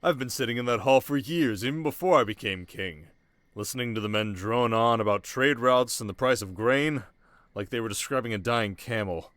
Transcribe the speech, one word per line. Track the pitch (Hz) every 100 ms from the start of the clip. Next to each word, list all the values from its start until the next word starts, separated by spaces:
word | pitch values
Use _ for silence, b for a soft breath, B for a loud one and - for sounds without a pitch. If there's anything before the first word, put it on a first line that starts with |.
I've | 170 151
been | 127
sitting | - 123 120
in |
that | 120 117
hall | 117 135
for | - 143
years, | 131 170 143 104
even | 117 151
before | 151 139 180 165
I |
became | 107 110 113 95
king, | 90 - 95 76 78 _ _ _ _
listening | - 104 131 123
to | 110
the | 104
men | 107 107
drone | 95 98 117 120
on | 113 117 117
about | 104 101
trade | - - 135 139
routes | 123 127 123 -
and | 107
the |
price | 98 127 127
of | 101
grain, | 90 113 135 151 147 - _ b b b
like | - 104
they | 120
were | 113
describing | 101 - 131 117
a | 107
dying | 98 120 107 95
camel. | - 113 101 85 -